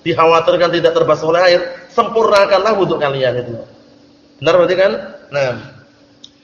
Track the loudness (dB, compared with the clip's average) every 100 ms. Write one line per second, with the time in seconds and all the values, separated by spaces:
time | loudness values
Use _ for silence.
0 | -6 0 2 2 2 0 0 2 0 0
1 | 0 0 0 2 2 2 -2 -12 -10 -4
2 | -2 0 2 2 4 2 0 0 -2 -2
3 | -2 -2 -2 -4 -8 -12 -16 -20 _ _
4 | _ _ _ -8 0 2 2 2 0 -2
5 | -10 -18 -10 -4 -4 -6 -12 -20 -20 _
6 | _ _ -20 _